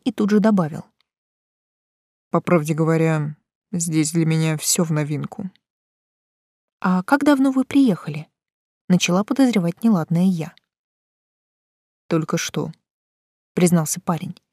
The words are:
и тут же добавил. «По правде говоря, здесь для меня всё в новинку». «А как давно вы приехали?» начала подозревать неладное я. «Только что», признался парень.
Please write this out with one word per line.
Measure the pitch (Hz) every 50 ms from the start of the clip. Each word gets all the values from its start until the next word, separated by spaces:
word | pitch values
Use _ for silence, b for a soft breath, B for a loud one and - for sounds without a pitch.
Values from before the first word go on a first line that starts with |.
| _
и | 269
тут | 226 - 214 202
же | 208 214
добавил. | 190 220 214 190 170 147 160 - - - _ _ _ _ _ _ _ _ _ _ _ _ _ _ _ _ _ _ _ _ _ _ _ _ _ _ _ _
«По | - 170
правде | - - 170 170 147 151 165
говоря, | 147 160 160 165 160 160 160 160 156 151 151 151 - _ _ _ _ _ _
здесь | - 175 165 175 156 156 156 151
для | 160 170 160
меня | 156 160 160 160 160 156 151
всё | - - - - 175
в | 160
новинку». | 165 151 156 143 151 143 143 - - - 202 185 - _ _ _ _ _ _ _ _ _ _ _ _ _ _ _ _ _ _ _ _ _ _ _ _ _
«А | - 190 180 185 185
как | - 269 285 285
давно | 294 294 269 269 277
вы | 262 262 254
приехали?» | - - 285 277 247 180 156 - - 147 147 151 - _ _ _ _ _ _ _ _ _ _ _ -
начала | 180 180 - - 175 185 208
подозревать | - 277 254 269 254 226 220 170 170 170 - -
неладное | 226 220 175 156 - 165 170 180
я. | 190 185 165 165 - - _ _ _ _ _ _ _ _ _ _ _ _ _ _ _ _ _ _ _ _ _ _ _ _ _ _ _ _ _ _ _
«Только | 170 165 156 - - 165
что», | - - - - 147 - 160 - _ _ _ _ _ _ _ _ _ _ _ _ _ _ _
признался | - 175 175 170 175 156 147 - 185
парень. | - - 175 156 - - - - _ _